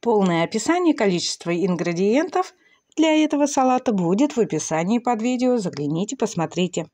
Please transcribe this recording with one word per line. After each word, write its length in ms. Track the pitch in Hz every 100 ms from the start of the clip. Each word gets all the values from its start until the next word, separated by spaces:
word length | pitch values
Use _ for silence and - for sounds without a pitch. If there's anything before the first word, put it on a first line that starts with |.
Полное 440 | 233 214 190 170
описание 500 | 165 220 - 349 359
количества 600 | 294 208 180 - - -
ингредиентов 1000 | 175 185 175 170 170 196 240 339 359 370 _ _ _ _ -
для 260 | 320 311
этого 220 | 302 294
салата 480 | 285 285 262 254 254
будет 440 | 208 175 190 294 294
в 40 |
описании 580 | 202 156 - 160 175 240
под 220 | 240 240
видео. 380 | 233 254 254 247
Загляните, 580 | 180 143 147 160 208 262
посмотрите. 720 | 226 - 156 - 180 - 160